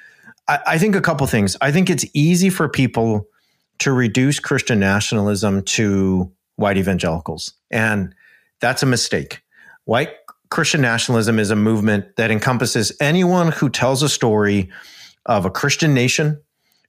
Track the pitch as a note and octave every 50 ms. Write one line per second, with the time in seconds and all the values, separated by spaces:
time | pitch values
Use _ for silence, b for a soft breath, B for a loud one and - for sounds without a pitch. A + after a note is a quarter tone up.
0 | B B B B B B B B B - D3 C#3 - - E3 E3 G3 A3 G3 G3
1 | F#3+ F3 D#3+ C#3+ - - - A2 G2+ F#2+ - - C3+ C#3+ C#3+ F#3 F#3 F#3 E3+ B2+
2 | - - - D3 D3 E3 F3+ E3+ F#3+ F#3 F3+ - D#3+ - - - C3 A2 - A#2
3 | A2+ A2+ G#2+ G#2+ G2+ _ _ _ _ _ _ _ _ _ _ - - C#3+ C3 B2+
4 | B2 A2 F#2 B2+ C3 C#3+ - - - - C#3+ B2+ - - A#2+ G#2 G2 G2 G2 G#2
5 | - - A#2+ G#2+ G2+ G#2 G2+ F#2 A2 G2+ G2 G2 F#2+ - - - A2 G2+ G2 G2
6 | F#2+ F#2+ F#2+ F#2 F2+ - - _ _ _ _ - G#2 G2+ G2 G2 F#2 G2 F#2 E2+
7 | - E2+ D#2+ F2 - - D#2+ D#2+ - - - _ _ - B2+ A2 A2 A2 G#2+ G2+
8 | F#2 F2+ b b b b b b b b b b A#2+ A#2+ C3 - D3 C3 B2 A2+
9 | - - G#2+ D#2+ C#2 - - - _ B B B B B B B B - A2 B2+
10 | D3+ - - - _ - - _ _ - - E3 D#3 - - D3+ C3 A#2 A2+ A2+
11 | - - B2 A2+ G#2+ A#2 A2+ A2 G#2+ G2 A2 G#2 G#2+ A2 A2 G#2+ G#2 G#2+ G#2 G2+
12 | - - - - A2+ A2 A2 G#2+ - C3 B2+ A2 B2 - - A#2+ G2+ - - -
13 | D3 C#3+ E3 F#3 F#3 F3 F#3 F3+ E3+ D#3+ - - D#3 B2+ - - A#2+ C3 C3+ B2+
14 | D3+ C3+ - - C3 A#2 G#2+ G#2+ G#2 G2+ G2+ G2+ F2+ B B B B B B B
15 | B B B B - - A#2 G2+ F2+ F#2+ - - - C#3+ - - E3 D3+ C#3 B2
16 | B2 B2+ - - D#3 D3+ D3+ D3 _ _ _ _ _ _ _ _ _